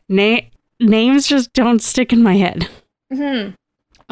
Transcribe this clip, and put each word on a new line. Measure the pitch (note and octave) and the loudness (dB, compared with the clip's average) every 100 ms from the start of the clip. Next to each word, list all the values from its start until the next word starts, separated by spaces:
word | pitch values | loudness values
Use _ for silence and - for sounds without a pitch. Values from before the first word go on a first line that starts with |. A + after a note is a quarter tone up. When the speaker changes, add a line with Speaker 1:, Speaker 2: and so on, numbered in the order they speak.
| - | -4
Speaker 1:
Na-, | F#3+ G#3 A3+ - _ _ - | 0 0 -2 -6 _ _ -2
names | A3+ A3 A#3+ C#4 - | 0 2 2 2 2
just | C#4+ B3 | -2 0
don't | - A#3 A#3 | 0 0 0
stick | - - B3 | -2 -4 0
in | A#3 | 2
my | A3 F#3 | 4 2
head. | F3+ - E3+ - _ _ - | 0 -4 -10 -12 _ _ -12
Speaker 2:
Mm-hmm. | C4 C#4+ C4 G3+ F#3 _ _ _ _ - | -8 -6 -6 -8 -16 _ _ _ _ -8